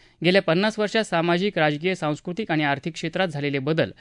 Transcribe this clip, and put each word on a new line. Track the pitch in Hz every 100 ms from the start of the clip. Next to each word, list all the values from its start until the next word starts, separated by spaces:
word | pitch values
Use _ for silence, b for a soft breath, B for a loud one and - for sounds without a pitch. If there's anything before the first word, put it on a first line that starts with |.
| b b 160
गेल्या | 190
पन्नास | - 170 214 214
वर्षात | 208 226
सामाजिक, | 214 170 170 175 202 180
राजकीय, | 151 147 180 180
सांस्कृतिक | 156 151 - 175 214
आणि | 156
आर्थिक | 147 139 170
क्षेत्रात | 160 160 175 185
झालेले | 143 143 139
बदल | 135 160 110 -